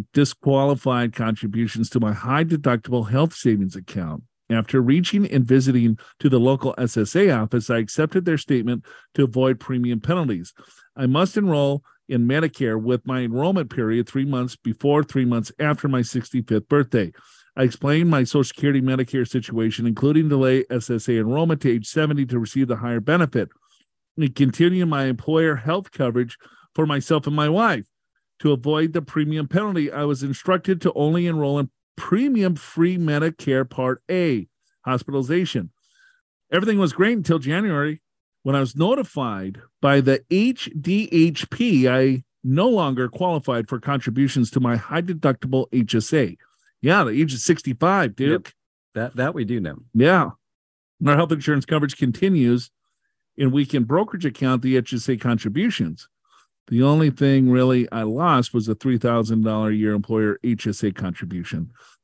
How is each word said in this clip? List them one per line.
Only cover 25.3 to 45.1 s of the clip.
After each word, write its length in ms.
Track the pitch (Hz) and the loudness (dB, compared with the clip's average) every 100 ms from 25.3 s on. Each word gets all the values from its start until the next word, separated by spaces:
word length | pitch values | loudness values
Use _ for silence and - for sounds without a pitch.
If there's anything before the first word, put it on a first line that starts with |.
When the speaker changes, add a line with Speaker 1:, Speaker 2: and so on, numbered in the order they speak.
| 160 160 143 | 2 2 0
Speaker 1:
health 360 | 117 180 190 | -2 -4 -6
coverage 460 | - 131 120 123 - - _ _ - | -4 -2 0 -2 -6 -20 _ _ -2
for 100 | 156 | 0
myself 400 | 143 - 156 147 | 0 0 0 0
and 100 | 151 | 0
my 100 | 147 | 0
wife. 380 | 175 226 156 - _ _ _ _ _ | 2 0 -2 -6 _ _ _ _ _
To 120 | 151 | 0
avoid 400 | 135 131 151 165 | 0 0 0 0
the 100 | 160 | -2
premium 460 | 151 156 151 156 143 | -4 -4 -2 -4 -2
penalty, 420 | 180 214 180 147 | -2 -2 -2 -4
I 140 | 143 | -2
was 200 | 147 135 | -2 -2
instructed 580 | 139 135 - 185 185 180 | -4 -6 -2 0 0 0
to 100 | 175 | 0
only 320 | - 147 175 175 | 0 0 2 0
enroll 320 | 160 143 143 | 0 0 0
in 100 | 135 _ _ - | -2 _ _ -10
premium-free 1000 | - 196 277 240 185 151 - - 170 180 | -2 0 2 2 0 -2 -6 0 0 2
Medicare 720 | 160 147 160 160 - 131 131 | 0 0 0 -2 -2 0 -2
Part 320 | - 127 127 - | -4 -4 -4 -4
A, 380 | 185 170 120 87 _ _ _ - | -2 0 -2 -6 _ _ _ -4
hospitalization. 840 | 127 - 139 127 170 185 120 87 _ _ _ _ _ _ _ - | -4 -2 -4 -2 -2 -2 -4 -8 _ _ _ _ _ _ _ -4
Everything 280 | 165 214 208 | -2 0 2
was 140 | 175 | 0
great 220 | 131 202 233 | 2 0 0
until 220 | 156 165 | 0 0
January, 640 | 131 170 208 147 147 151 _ _ _ _ | 0 -2 -2 -2 -2 -6 _ _ _ _
when 120 | 131 139 | -2 -2
I 40 | |
was 160 | 131 139 | -2 0
notified 840 | 175 277 226 151 123 98 95 98 - - | 0 0 -2 -6 -6 -6 -10 -12 -20 -2
by 200 | 143 139 | 4 4
the 220 | 135 135 - | 4 2 2
H 380 | 180 233 254 - 160 | 2 2 -2 -8 -8
D 300 | 143 202 214 | -2 -2 2
H 360 | 165 165 147 - | 4 4 2 -8
P 360 | - 240 151 127 | -2 2 4 4
I 360 | 131 131 131 - _ | 4 2 0 -6 _
no 240 | 127 143 226 | -2 2 2
longer 380 | 220 151 127 123 | 2 0 -2 -4
qualified 600 | - 180 160 135 120 107 | -2 -2 -2 -2 -4 -4
for 100 | 123 | -6
contributions 720 | - 139 120 117 135 135 117 | -4 -4 -2 0 0 0 0
to 80 | 139 | 0
my 180 | 123 117 | 0 -2
high-deductible 920 | - 156 175 | -2 -4 -4